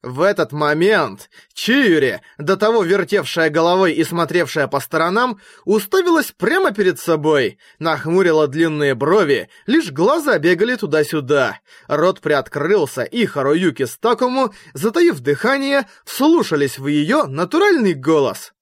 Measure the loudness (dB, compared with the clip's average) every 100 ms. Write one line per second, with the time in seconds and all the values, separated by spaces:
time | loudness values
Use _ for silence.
0 | -10 0 0 0 -4 -2 -2 2 2 2
1 | -2 -8 -20 -20 _ -10 -2 2 4 2
2 | 2 -2 -12 -12 -4 0 2 0 0 0
3 | 0 -2 -2 -2 0 2 2 2 2 0
4 | -2 -2 -2 -2 -2 -2 -2 -4 -4 -2
5 | 0 0 -2 -4 -14 -14 -2 -2 0 0
6 | 2 0 0 -4 -2 0 0 0 -2 0
7 | -2 -2 2 2 0 -6 _ _ -4 -4
8 | -2 0 2 2 2 0 -2 0 -2 0
9 | 2 2 2 0 -2 -14 -2 0 0 0
10 | 0 2 0 0 2 2 0 -2 -2 0
11 | 0 -2 0 0 0 -4 _ -20 _ 0
12 | 0 0 0 -2 -2 -6 0 0 0 -4
13 | -6 -2 -2 0 0 2 0 -2 -6 -2
14 | -2 0 0 0 -2 -4 -20 -6 -2 2
15 | 2 2 -2 0 0 0 0 -2 -2 -14
16 | -14 0 4 4 2 0 -2 -2 -2 -2
17 | 2 0 0 -4 -2 2 2 2 0 0
18 | 0 2 2 -4 -14 _